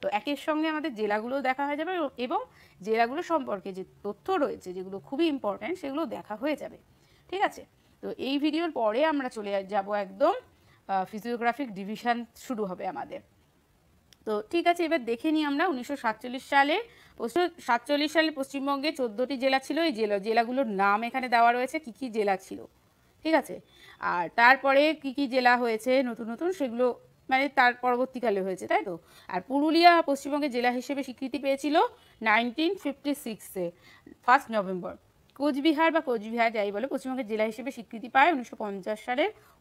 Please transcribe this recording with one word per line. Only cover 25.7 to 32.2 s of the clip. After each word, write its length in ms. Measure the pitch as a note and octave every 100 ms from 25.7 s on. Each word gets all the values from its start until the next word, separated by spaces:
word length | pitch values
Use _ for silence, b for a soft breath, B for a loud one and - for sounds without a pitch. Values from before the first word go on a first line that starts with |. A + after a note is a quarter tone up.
| A3 B3+ B3+
নতুন 280 | B3+ A3+ A3
নতুন, 200 | A#3 E4+
সেগুলো 480 | F#4+ C4+ A#3 B3 A#3 - _ -
মানে 200 | C4 C#4+
তার 260 | C#4 B3
পরবর্তীকালে 680 | A#3+ B3+ B3 B3+ B3+ A#3 G3+
হয়েছে, 240 | F#3+ F#3 -
তাই 180 | G4
তো? 140 | - E3+ B B B
আর 120 | F3+
পুরুলিয়া 640 | - C4+ D4+ D#4+ F4 E4+
পশ্চিমবঙ্গের 480 | E4 C#4 C#4 C#4+ D4
জেলা 200 | A#3+ B3
হিসেবে 320 | B3 B3 C#4
স্বীকৃতি 360 | C4 A#3+ C4+ C#4+
পেয়েছিল 380 | C4+ C4+ D4 D#4 A#4+ b b b